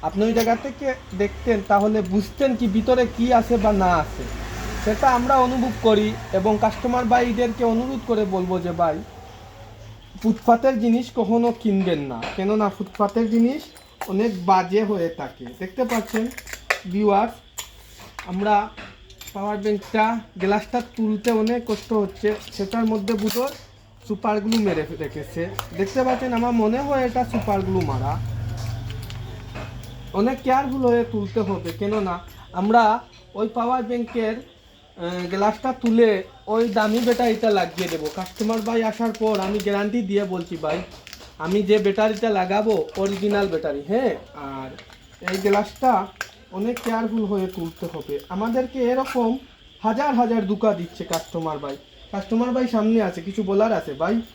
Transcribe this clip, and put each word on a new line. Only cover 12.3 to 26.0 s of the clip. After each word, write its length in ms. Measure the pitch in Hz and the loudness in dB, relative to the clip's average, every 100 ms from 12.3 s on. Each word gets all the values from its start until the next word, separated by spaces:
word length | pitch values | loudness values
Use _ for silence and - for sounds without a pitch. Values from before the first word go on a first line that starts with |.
| - | -4
কেননা 340 | 196 214 208 | 0 2 0
ফুটপাতের 640 | 202 202 - 202 226 226 | -2 -10 0 0 2 2
জিনিস 300 | 226 233 294 - - - - - | 4 4 2 -8 -20 -20 -14 -4
অনেক 380 | 196 226 190 175 | 0 0 0 4
বাজে 380 | 185 175 196 | 4 4 2
হয়ে 260 | 208 202 170 | 2 0 -2
থাকে।" 360 | 165 131 - 120 - | -4 -10 -10 -16 -10
দেখতে 260 | 190 - 240 | -10 -2 0
পাচ্ছেন 420 | 233 202 220 233 - - - - - 190 | 0 -2 -2 -2 -6 -14 -16 -6 -6 -2
ভিউয়ার্স, 420 | 190 208 196 226 - - - - - - - - - - | 0 4 4 2 -4 -18 -16 -16 -20 -20 -20 -18 -16 -8
আমরা 440 | 185 208 208 214 - - - - - - | -2 2 2 2 -10 -18 -20 -20 -20 -14
পাওয়ার 240 | 202 208 208 | -6 -4 -2
ব্যাংকটা, 640 | 208 208 - 220 214 233 - 190 | 0 -2 -2 0 2 0 -8 -4
গ্লাসটা 440 | 190 208 214 247 | 0 0 0 -4
তুলতে 500 | 240 - 220 214 240 | -4 -4 -2 0 2
অনেক 320 | 226 220 240 233 | 2 2 0 -2
কষ্ট 280 | 208 - | -6 0
হচ্ছে, 420 | 220 196 - 208 208 - | 0 0 -2 -2 -2 -8
সেটার 340 | - 196 226 226 | -8 -4 0 0
মধ্যে 280 | 220 196 | 0 0
বুঝো 340 | 226 214 233 262 - - - - - - | 0 0 0 -2 -6 -18 -20 -20 -20 -8
সুপার 340 | 208 226 208 | -4 0 0
গ্লু 180 | 208 226 | 2 2
মেরে 260 | 208 160 147 165 | 2 0 -4 -6
রেখেছে। 500 | 147 156 147 165 175 202 - 165 | -8 -8 -8 -6 -6 -6 -10 -4
দেখতে 260 | 196 262 | -2 0